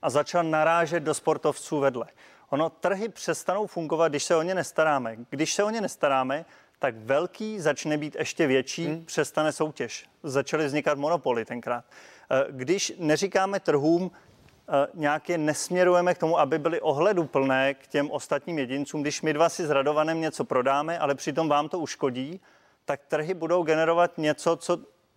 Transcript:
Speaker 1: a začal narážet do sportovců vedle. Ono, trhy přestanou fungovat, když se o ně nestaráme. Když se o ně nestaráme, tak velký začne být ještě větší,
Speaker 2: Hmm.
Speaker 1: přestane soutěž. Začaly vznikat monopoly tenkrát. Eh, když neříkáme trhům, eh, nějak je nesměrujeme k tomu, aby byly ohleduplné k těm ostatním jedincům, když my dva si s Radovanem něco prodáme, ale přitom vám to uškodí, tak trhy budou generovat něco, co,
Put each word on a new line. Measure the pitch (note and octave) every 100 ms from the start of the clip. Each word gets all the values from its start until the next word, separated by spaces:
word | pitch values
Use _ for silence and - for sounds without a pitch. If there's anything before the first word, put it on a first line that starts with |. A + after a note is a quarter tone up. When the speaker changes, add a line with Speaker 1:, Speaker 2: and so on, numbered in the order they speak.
Speaker 1:
a | C#3+
začal | C3 - F3
narážet | E3 D#3 D#3 E3+ E3 E3+
do | D3+
sportovců | D3+ - D3+ D#3 - - D3+
vedle. | C#3 B2 A2+ - - - -
Ono, | D#3 D#3+
trhy | - F3+ F#3+ A3
přestanou | - - D#3 - F#3+ G#3
fungovat, | - D#3 D#3+ E3
když | D3
se | - E3
o |
ně | A#3+ C#4+
nestaráme. | - - D#3 C#3 A#2 A2+ A#2+
Když | C#3 D#3+
se | -
o | G#3
ně | A3+
nestaráme, | F#3 - D3 C3+ C3 C#3+ E3+ - _ -
tak | C#3 A2+
velký | A2 C#3+ F3 - G#3+ G#3+
začne | D3+ C#3 - D3+
být | D3 -
ještě | D3 - D3+
větší, | C3 C3 - D3
Speaker 2:
Hmm. | D#3+ E3
Speaker 1:
přestane | - D3 - D3+
soutěž. | - D#3 - A#2+ - - _
Začaly | D#3+ C3+ C3+ D#3 D3
vznikat | D3 D3 C#3+
monopoly | D3 E3+ C3+ A#2+ A2+
tenkrát. | B2 A#2+ A#2+ - - - - -
Eh, | C3 C#3
když | C3+ B2+ G3 - F#3+
neříkáme | D#3+ D3+ G3 F#3+ F#3+ G3
trhům, | - D3 D3 E3+ F#3 - _ _ - _ -
eh, | D3 C#3+
nějak | F3 D3 D3+ -
je | E3+
nesměrujeme | D3+ D3+ - F3+ F3+ F3 F3+
k | F3
tomu, | D#3+ D#3+
aby | C#3+ D#3+
byly | D#3 E3
ohleduplné | D#3 C#3 F#3 F#3+ D3+ C#3 C3+ C3 C3+
k | C#3 -
těm | D3 D3
ostatním | C#3 - C#3+ - D#3+
jedincům, | B2 C3+ C#4+ D#3
když | D3 -
my | D#3+
dva | D3 E3
si | - D#3+
s |
Radovanem | C#3 C3+ D3+ D#3 E3
něco | D#3+ -
prodáme, | D3 C#3 B2+ C#3 D#3 E3+
ale | C#3+ C#3
přitom | - D3 D#3+
vám | D3 D3+
to | F3
uškodí, | D3 - C#3 B2 C3+ F#3 _ _ _ _ -
tak | C#3+ -
trhy | D3+ D#3
budou | F3+ E3 F3+
generovat | D#3+ D#3 D#3+ E3+ F3 E3+
něco, | D3+ D3 E3+ E3
co, | - F3 - _ _